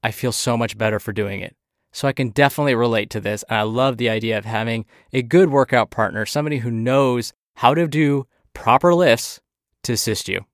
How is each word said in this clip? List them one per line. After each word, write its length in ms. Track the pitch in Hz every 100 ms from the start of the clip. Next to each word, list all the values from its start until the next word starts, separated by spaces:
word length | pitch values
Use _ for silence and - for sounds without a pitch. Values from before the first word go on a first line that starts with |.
I 80 | 113
feel 220 | - 123
so 240 | - - 117
much 220 | 113 110
better 200 | 110 107
for 140 | -
doing 280 | 101 101 98
it. 140 | 92 _ _ _ _
So 160 | - 139
I 40 |
can 180 | 135 127
definitely 440 | 107 139 - 143
relate 360 | 117 120 113 104
to 100 | 110
this. 240 | 101 104 -
And 100 | 110
I 40 |
love 340 | 107 117 135 120
the 120 | 120
idea 300 | 110 113 107
of 60 |
having 420 | 107 113 113 113 107 _ _
a 100 | 131
good 280 | 120 165 185
workout 400 | 139 127 123 110
partner, 360 | - 104 107 107
somebody 320 | 147 151 143
who 120 | 117
knows 640 | 113 113 135 135 123 117 _ _ -
how 180 | 123
to 120 | 156 165
do 400 | 147 147 143 131 _ _
proper 400 | - - 127 175
lifts 460 | 175 165 113 - - _ _ _ _
to 100 | -
assist 360 | 117 - 107 -
you. 180 | 95 101